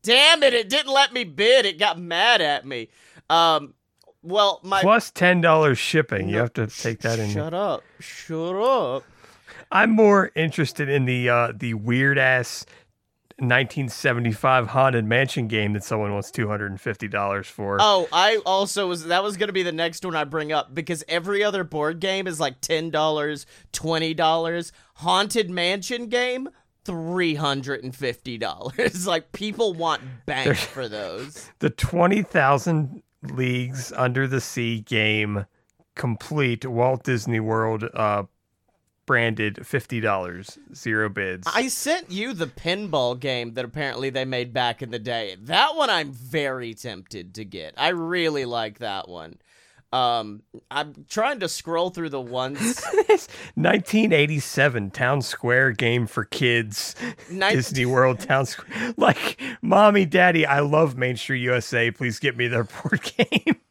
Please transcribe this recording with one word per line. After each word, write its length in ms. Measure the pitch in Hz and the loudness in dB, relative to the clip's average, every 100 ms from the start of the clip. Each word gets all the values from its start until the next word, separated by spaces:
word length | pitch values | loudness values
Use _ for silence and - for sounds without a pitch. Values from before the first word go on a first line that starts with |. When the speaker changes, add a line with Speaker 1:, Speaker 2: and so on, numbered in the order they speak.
Speaker 1:
Damn 400 | 214 247 302 330 | 4 6 6 6
it, 100 | 277 | 4
it 160 | 240 196 | 4 0
didn't 240 | 269 269 | -2 2
let 200 | 269 269 | 2 4
me 100 | 247 | 0
bid. 420 | 196 143 214 262 | -6 0 6 6
It 140 | 202 160 | 4 0
got 200 | 202 165 | 0 0
mad 420 | 175 170 220 226 | -4 2 4 4
at 240 | 151 143 | 2 0
me. 240 | 135 123 110 _ _ - - | -4 -10 -10 _ _ -20 2
Um, 440 | 165 165 156 143 _ _ _ _ _ | 4 6 4 -2 _ _ _ _ _
well, 380 | 165 202 202 175 | -2 2 4 2
my 180 | 190 196 | -2 2
Speaker 2:
Plus 300 | 185 226 - | 4 4 2
ten 300 | - 180 180 | 2 4 6
dollars 360 | 165 156 151 127 | 6 6 6 2
shipping. 500 | - 160 147 98 92 | 2 2 2 -2 0
You 80 | |
Speaker 1:
No, 60 | 104 | 0
Speaker 2:
have 120 | 120 | 0
to 140 | - 107 | -2 -6
take 320 | - 117 113 | -4 -6 -4
Speaker 1:
sh-, 40 | |
Speaker 2:
that 160 | 113 113 | -2 -2
in. 100 | 107 | -2
Speaker 1:
shut 220 | 104 156 | -4 -4
up. 300 | 170 202 139 _ _ | -4 -4 -4 _ _
Shut 560 | - - - 160 170 | -18 -18 -10 -6 -4
up. 480 | 190 240 262 143 131 - _ - _ - - - | 0 2 2 0 -4 -8 _ -20 _ -20 -20 0
Speaker 2:
I'm 200 | 190 226 | 4 6
more 400 | 220 208 202 185 | 8 8 8 4
interested 520 | - 160 - 147 - 143 | 0 -2 0 -2 -2 0
in 180 | 139 | 2
the, 240 | 127 123 123 | 2 2 2
uh, 220 | 120 120 | 2 2
the 180 | 107 120 | -2 -6
weird-ass 920 | 113 107 123 139 139 131 127 120 - - - _ _ _ _ _ - | -4 0 4 4 6 4 4 0 -8 -14 -20 _ _ _ _ _ -4
nineteen 500 | 123 123 127 - 131 | 2 2 2 -4 -6
seventy-five 760 | - 143 120 117 107 139 131 113 | -2 0 0 0 0 4 4 2
Haunted 380 | 135 135 120 | 2 2 2
Mansion 420 | 107 120 135 - 113 | 2 2 2 -2 -2
game 260 | 110 104 | 0 0
that 100 | 104 | -2
someone 300 | - 110 104 | -2 -4 -2
wants 180 | 101 98 | -4 -6
two 160 | - 107 | -4 -4
hundred 240 | 104 101 | -2 -6
and 80 | 98 | -6
fifty 260 | - 104 107 | -8 -6 -6
dollars 400 | 104 101 101 196 | -2 -2 -2 -6
for. 300 | - 196 196 | -8 -2 2
Speaker 1:
Oh, 280 | 208 190 165 | 4 4 2
I 260 | 165 202 220 | 2 4 2
also 420 | 185 190 196 202 190 | 2 0 0 -2 -2
was, 180 | 175 | -4
that 180 | 160 175 | 0 0
was 120 | 208 190 | 0 -2
gonna 140 | 208 | -2
be 100 | 190 | 0
the 80 | 175 | -2
next 340 | 160 165 165 | -2 -4 -4
one 100 | 185 | -6
I 80 | 160 | -4
bring 280 | 143 156 151 | -4 -4 -2
up, 220 | 151 - | -2 -2
because 300 | 139 160 165 - | -8 -6 -8 -2
every 360 | 170 175 202 | -4 -2 0
other 200 | 208 196 | 0 0
board 360 | 170 156 147 165 | -4 -2 -2 -2
game 280 | 190 190 185 | -2 -2 -4
is, 120 | 160 | -4
like, 220 | 143 127 | -4 -4
ten 280 | - 160 165 | -2 -2 0
dollars, 560 | 156 156 151 147 147 - - - | 0 2 0 -2 -6 -12 -20 -14
twenty 420 | - 160 160 160 | -8 -2 0 0
dollars. 580 | 160 160 165 165 170 170 _ _ | 0 2 2 0 -4 -6 _ _
Haunted 540 | - 165 185 202 233 180 | -6 0 2 2 0 0
Mansion 580 | 180 175 196 180 240 240 | 0 0 -2 -4 -8 -2
game, 420 | 240 247 254 269 _ _ _ | -2 -2 -4 -8 _ _ _
three 500 | - 170 160 180 170 | -8 -6 -4 0 0
hundred 480 | 147 147 139 131 139 | 0 -2 -2 -4 -8
and 120 | 127 | -8
fifty 420 | 127 131 113 131 113 | -6 -6 -6 -10 -6
dollars. 680 | 107 76 135 - - 180 185 | -6 -6 -8 -2 -2 -2 -2
<laughs> 0 | |
Like, 240 | 165 - | -2 -4
people 400 | - 214 202 220 | -8 -8 -2 -2
want 280 | 165 165 147 131 123 | 0 -2 -2 -6 -14
bank 200 | - 127 | -8 -2
Speaker 2:
There's 140 | 135 135 | 0 -2
Speaker 1:
for 240 | - 135 120 | -4 -8 -8
those. 600 | 107 95 92 139 - - | -8 -8 -10 -12 -16 -20
Speaker 2:
<laughs> 60 | _ | _
the 100 | 151 | -4
twenty 520 | - - 175 175 202 | -2 -2 2 4 2
thousand 800 | 196 170 135 139 175 160 135 - _ _ | 0 2 4 2 2 0 0 -8 _ _
Leagues 680 | 139 127 127 123 127 131 120 | -10 -4 -2 -2 -4 -8 -8
Under 340 | - 127 123 135 | -2 0 0 0
the 120 | 131 | -2
Sea 400 | - - 117 113 | -4 -4 -4 -4
game 680 | 107 113 107 107 104 101 98 _ _ _ _ | -2 0 2 2 0 -4 -6 _ _ _ _
complete 680 | - 127 110 - 151 131 117 | -4 -4 -4 -4 0 0 0
Walt 380 | 131 117 127 127 | -4 0 2 0
Disney 360 | - 123 117 113 | -2 -2 0 -2
World, 440 | 110 110 113 110 113 | 0 0 0 -2 -6
uh, 300 | - 107 104 98 _ _ _ _ _ _ _ - | -2 0 0 -4 _ _ _ _ _ _ _ 0
branded 580 | 127 117 107 107 101 | 2 2 0 -4 -6
fifty 340 | - 135 - 120 | -6 -6 -4 -2
dollars, 580 | 107 98 90 87 101 - - | 0 0 -4 -10 -16 -20 -20
zero 340 | - 113 110 107 | -12 -4 -2 -2
bids. 380 | 104 95 92 92 | -2 -4 -4 -4
Speaker 1:
I 140 | 220 262 | -4 -4
sent 440 | - 277 349 - | -4 -4 -4 -4
you 220 | 185 240 | -8 -6
the 120 | 196 151 | -6 -8
pinball 720 | - 165 190 202 151 123 123 | -6 -6 -4 -2 -2 -2 -2
game 340 | 135 123 117 | -6 -6 -6
that 100 | 117 | -8
apparently 440 | 120 151 139 117 135 | -8 -6 -8 -6 -6
they 120 | 131 | -4
made 280 | 131 127 123 | -4 -4 -4
back 280 | 120 120 113 | -2 -2 -4
in 80 | 123 | -10
the 80 | 117 | -8
day. 360 | 110 117 104 92 | -6 -6 -6 -12
That 340 | 117 175 285 | -2 0 2
one 140 | 320 269 | 0 0
I'm 220 | 180 147 | 0 -4
very 600 | 127 127 156 139 131 120 | -12 -6 -4 -4 -6 -10
tempted 580 | 110 123 95 92 104 90 | -10 -12 -14 -14 -16 -14
to 80 | 101 | -16
get. 280 | 101 95 78 - | -14 -12 -12 -2
I 120 | 151 | -2
really 560 | 180 165 175 160 147 | -2 -4 0 0 -2
like 340 | 127 117 110 104 | -4 -4 -6 -6
that 280 | 113 98 90 | -8 -8 -10
one. 300 | 87 80 - _ _ _ _ _ | -14 -16 -20 _ _ _ _ _
Um, 480 | 131 123 117 107 104 _ - _ | 0 2 0 -4 -12 _ -20 _
I'm 360 | 139 151 143 147 | -6 -6 -12 -8
trying 300 | 214 240 269 | -2 -2 -2
to 80 | 170 | -6
scroll 440 | - - 170 180 | -6 -4 -2 -2
through 180 | 175 165 | -4 -6
the 100 | 139 | -6
ones. 640 | 123 127 131 143 226 254 659 381 349 415 | -6 -4 -4 -2 -4 -2 -2 0 4 2
Speaker 2:
<laughs> 380 | - - - | 2 -18 -10
Nineteen 560 | - - 208 - 214 220 | 0 2 2 2 2 4
eighty-seven 800 | 160 147 151 - - 143 120 98 | 4 4 0 -4 2 2 2 -6
Town 300 | - 123 143 | -2 0 0
Square 500 | 120 - 120 127 131 | -2 -4 2 4 4
game 360 | 107 120 123 113 | 2 2 2 0
for 180 | - | -4
kids. 680 | 104 - 127 117 110 104 - - 240 - - | -6 0 2 2 0 -6 -8 -8 -10 -10 -12
Speaker 1:
Nin- 220 | 185 190 | -2 2
Speaker 2:
Disney 300 | 220 123 135 | 2 0 0
World 340 | 123 131 131 120 | 2 4 4 2
Town 260 | - 135 | 0 0
Square. 500 | 131 - - 214 240 - | 0 -8 -10 -6 -6 2
Like, 420 | - - - - 262 - | 2 2 -4 -8 -10 -6
"Mommy, 440 | 170 190 208 202 | 2 6 6 6
Daddy, 400 | 175 185 180 165 | 2 4 4 4
I 140 | 147 139 | 2 2
love 380 | 147 151 160 127 | 2 2 2 0
Main 180 | 127 | -2
Street 240 | 120 - 131 | -2 -4 -2
U 100 | 123 | 0
S 180 | 123 - | 0 0
A. 180 | 120 117 | 0 0
Please 280 | - 123 107 | 0 -4 -2
get 160 | 139 | -2
me 140 | 120 120 | 0 -2
their 140 | 123 | 0
<laughs> 200 | 107 - | -2 -6
board 180 | - - - | -4 -4 -2
game." 460 | - - - - - _ | -2 0 2 0 -2 _